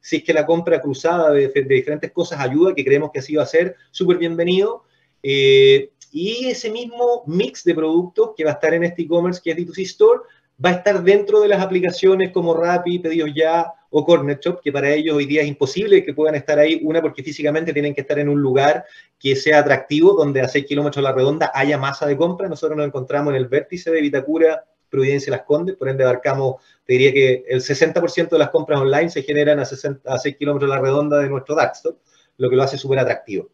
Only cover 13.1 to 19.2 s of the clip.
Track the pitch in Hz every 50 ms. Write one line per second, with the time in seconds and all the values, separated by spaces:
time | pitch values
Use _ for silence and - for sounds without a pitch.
13.1 | 160 170 156 151 139 151 160 160 165 170 165 170 - _ _ _ - 151 147 -
14.1 | 175 151 139 143 143 139 - 175 175 - _ 147 139 143 139 143 147 151 151 160
15.1 | 151 147 143 135 147 156 147 147 139 - 143 - - 180 208 214 196 180 - -
16.1 | 139 147 151 156 151 143 143 - 151 143 151 156 160 160 - 156 160 165 156 151
17.1 | 139 - 131 156 139 - 143 147 147 160 165 165 151 147 143 147 139 - 135 -
18.1 | 151 143 147 143 143 143 143 131 127 139 139 147 151 - - - - - - _
19.1 | _ _